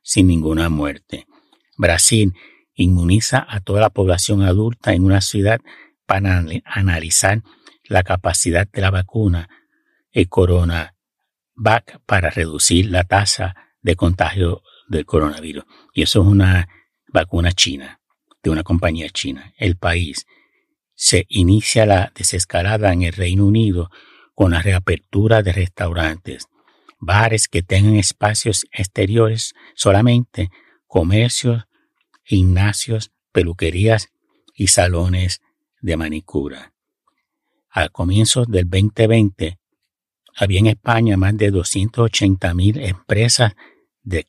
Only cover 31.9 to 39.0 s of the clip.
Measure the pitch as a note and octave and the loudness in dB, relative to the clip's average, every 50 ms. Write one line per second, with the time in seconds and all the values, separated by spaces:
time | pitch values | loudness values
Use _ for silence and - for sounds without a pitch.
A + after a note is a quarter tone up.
31.9 | _ _ _ _ _ _ _ - - F#2+ F#2 F#2 F2+ F#2 G2 G#2 G2+ - - - | _ _ _ _ _ _ _ -2 2 2 4 4 4 2 2 0 -2 -4 -6 -6
32.9 | A2+ A2 G#2+ - _ _ _ _ - - F#2+ E2+ E2+ - - D#2+ D#2+ F2 G2+ A2 | -6 -6 -6 -10 _ _ _ _ -2 -2 -2 -2 -2 -4 -4 -4 -2 0 2 2
33.9 | A2 G#2+ - - _ _ _ _ _ _ _ _ _ - G#2 F2+ - - F2 F2+ | 2 0 -2 -6 _ _ _ _ _ _ _ _ _ -4 -2 0 2 2 2 2
34.9 | F2+ E2+ E2+ F#2 F2+ F2+ F#2 F2+ - - _ _ _ _ _ _ _ _ - F2 | 0 0 -2 0 0 0 -2 -2 -4 -8 _ _ _ _ _ _ _ _ -6 -6
35.9 | E2 D#2 D#2+ D2+ D#2 D#2 - _ - D2+ C#2 C#2+ C2 B1+ - - _ _ _ _ | -4 -4 -4 -6 -8 -10 -10 _ -6 -6 -6 -6 -10 -14 -20 -20 _ _ _ _
36.9 | _ _ _ _ _ _ _ _ _ _ _ _ _ _ _ _ - G2 D#2 - | _ _ _ _ _ _ _ _ _ _ _ _ _ _ _ _ -4 -4 -4 -4
37.9 | _ - F2 F2+ F#2 G#2 A2+ - - C3 B2 A#2 G#2+ F2+ F2+ F2 F#2 F#2+ G2+ G#2 | _ -4 -4 0 2 2 2 2 0 0 -2 0 0 0 0 0 0 0 0 0
38.9 | - - | 0 0